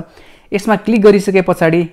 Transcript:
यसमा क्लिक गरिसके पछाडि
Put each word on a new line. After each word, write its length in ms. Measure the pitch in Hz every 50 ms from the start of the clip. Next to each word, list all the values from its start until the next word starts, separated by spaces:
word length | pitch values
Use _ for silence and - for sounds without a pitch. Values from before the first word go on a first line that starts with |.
| 170 - - - - - - - _ - -
यसमा 240 | 196 - 226 214
क्लिक 260 | 196 - 220 233 226 196
गरिसके 400 | 214 202 202 185 202 190 190 180
पछाडि 460 | - 175 - 170 165 165 175 175 165